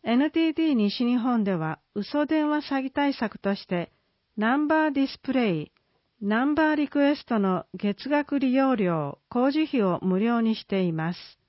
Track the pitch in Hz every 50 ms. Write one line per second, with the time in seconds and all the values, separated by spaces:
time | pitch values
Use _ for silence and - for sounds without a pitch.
0 | - 214 233 247 285 311 - 320 330 320 302 - 320 320 285 226 208 202 - -
1 | 247 240 247 247 220 254 247 233 208 196 190 165 160 156 160 - _ _ _ 208
2 | 202 - - 294 294 269 311 311 302 294 302 302 294 - 285 269 262 262 _ 285
3 | 285 285 262 - 240 208 - - - 196 202 - - _ 185 175 165 - _ _
4 | _ _ _ _ _ _ _ - 214 220 254 285 302 294 311 311 311 302 277 277
5 | 269 - - - _ - 247 262 240 214 170 156 151 - _ _ _ _ _ _
6 | _ _ _ _ 214 202 214 226 262 294 302 311 311 311 302 294 294 277 - 294
7 | 285 277 294 - - - 240 214 202 190 185 175 - _ - 185 - 208 202 -
8 | - 262 294 294 285 - 285 277 269 262 247 269 269 269 254 208 202 180 170 160
9 | 147 143 - _ _ _ - 247 247 277 277 311 311 311 - 254 208 185 175 -
10 | - 185 185 185 214 233 240 233 226 226 220 - - _ 202 190 185 175 165 160
11 | 160 165 175 - - - - _ _